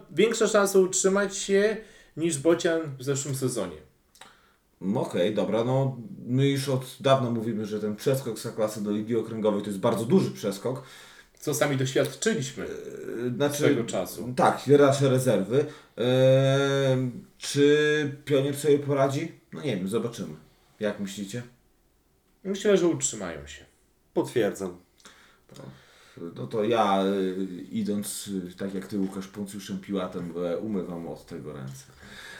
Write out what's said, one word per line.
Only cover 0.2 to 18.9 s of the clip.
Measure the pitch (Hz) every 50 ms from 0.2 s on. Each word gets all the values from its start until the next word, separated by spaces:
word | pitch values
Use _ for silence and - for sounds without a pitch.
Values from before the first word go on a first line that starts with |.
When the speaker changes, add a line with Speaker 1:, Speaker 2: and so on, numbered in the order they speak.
| 202 226 220 - 226 202
Speaker 1:
szanse | - 208 202 190 196 190
utrzymać | 185 175 - - - 190 190 202 202 190 190
się | - - - 196 196 202 214 220 - - - - - - _ -
niż | 147 160 170 156 135
Bocian | 135 165 175 165 - 175 165 165 165 151 135 131
w | 123
zeszłym | 139 139 131 - 151 135
sezonie. | 135 135 123 - 110 92 87 80 78 - - _ _ _ _ _ - - - - _ _ _ _ _ _ _ _ -
Speaker 2:
No | 87 95 104 131
okej, | 165 - - 98 87 107 -
dobra, | - 95 95 98 113 117
no | 127 131 135 139 131 135 123 113 104 - - -
my | 110 123 131 139 139
już | 139 131 135 143
od | 131 127 - - - -
dawna | - 139 135 135 123 117
mówimy, | 117 117 110 117 110 104 110
że | 101 107 104
ten | 101 104 104
przeskok | - - 139 131 131 - 120 107 -
z | - 120
klasy | - - 107 107 - 113 104
do | 104
Ligi | 104 107 107 110 120
Okręgowej | 110 107 - 113 113 104 107 98 101
to | 101
jest | 104 101 95
bardzo | 90 117 - 98 113
duży | 117 175 190 131 -
przeskok. | - - - 104 95 - - 120 131 135 - - - - - - - - - _ _ _
Speaker 1:
Co | - 151 139
sami | 131 147 147 139
doświadczyliśmy | 135 135 131 - 151 135 131 - - - 220 226 - 135 - - - -
Speaker 2:
E, | - - - - - - - - - 104 110 123 123 123
znaczy, | 107 143 143 143
Speaker 1:
swego | 143 151 147 143 120 113
czasu. | - - 101 90 - - - 98 123 127
Speaker 2:
tak, | - - - - - -
nasze | 127 143 143 143 135 131 135 139 131
rezerwy. | 123 131 131 135 110 95 95 98 117 143 151 - - - - _ _ -
E, | 110 123 127 131 131 131 131 135 135 135 135 139 139 139 139 139 135 131 131 131 131 127 117 - - - _ -
czy | - - - 139 143 147 147 151 151 151 151 151 151 135 135 - -
Pionier | - 147 135 135 143 135
sobie | - - 151 143 147
poradzi? | 139 135